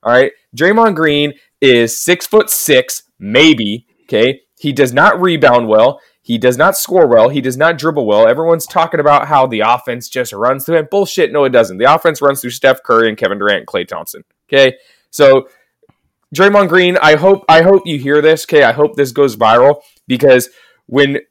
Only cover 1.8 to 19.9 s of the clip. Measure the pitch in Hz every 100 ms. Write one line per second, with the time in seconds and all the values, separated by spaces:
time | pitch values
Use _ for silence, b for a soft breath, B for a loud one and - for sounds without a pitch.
1.8 | 117 - - 180 - 214 - - - 131
2.8 | 127 - _ _ 98 120 160 135 107 110
3.8 | _ _ _ 110 120 135 _ _ 147 131
4.8 | 131 123 175 180 180 165 139 123 113 107
5.8 | 120 143 b b _ 117 127 123 165 190
6.8 | - 180 151 117 117 143 127 127 160 165
7.8 | 156 147 113 104 113 131 165 165 - 185
8.8 | 170 165 147 143 135 151 131 113 107 120
9.8 | - 123 - 127 120 101 117 135 135 165
10.8 | 151 202 196 - 147 143 139 123 113 92
11.8 | 123 160 170 151 143 139 123 120 135 127
12.8 | - 113 113 107 117 101 101 98 - 92
13.8 | 87 87 85 - _ _ _ 139 135 127
14.8 | b b b - 143 135 131 b b _
15.8 | _ _ _ _ _ 143 196 202 185 175
16.8 | 180 180 156 151 180 196 - 160 170 196
17.8 | 170 147 135 147 151 156 - 156 127 117
18.8 | 151 147 139 120 139 110 113 117 131 147
19.8 | b